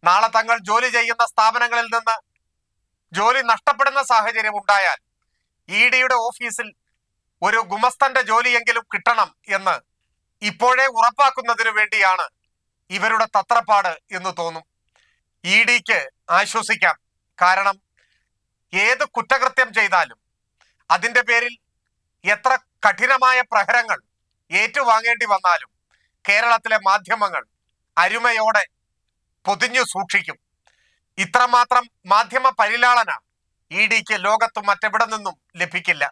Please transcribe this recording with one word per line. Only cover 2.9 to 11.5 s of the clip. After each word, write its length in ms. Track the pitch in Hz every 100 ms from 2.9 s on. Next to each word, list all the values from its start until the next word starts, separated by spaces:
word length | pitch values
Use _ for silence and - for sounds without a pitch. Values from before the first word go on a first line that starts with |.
| _ _
ജോലി 280 | 170 214 262 233
നഷ്ടപ്പെടുന്ന 500 | 220 - 233 277 269 269
സാഹചര്യം 440 | 233 214 220 214 208
ഉണ്ടായാൽ 400 | 196 202 185 139 _ _ _ _ _ _ -
ഇ 120 | 202 247
ഡിയുടെ 260 | 254 254 254 226
ഓഫീസിൽ 400 | - 240 220 214 _ _ _ _ _ _ _
ഒരു 180 | 180 220 180
ഗുമസ്തന്റെ 500 | 202 240 - 277 262 214
ജോലിയെങ്കിലും 540 | 220 247 240 233 233 -
കിട്ടണം 360 | 202 226 226 202 _ - 196
എന്ന് 200 | 190 151 _ _ _ _ _ _
ഇപ്പോഴേ 440 | 208 - 240 254 269 240
ഉറപ്പാക്കുന്നതിനു 720 | 233 233 277 254 233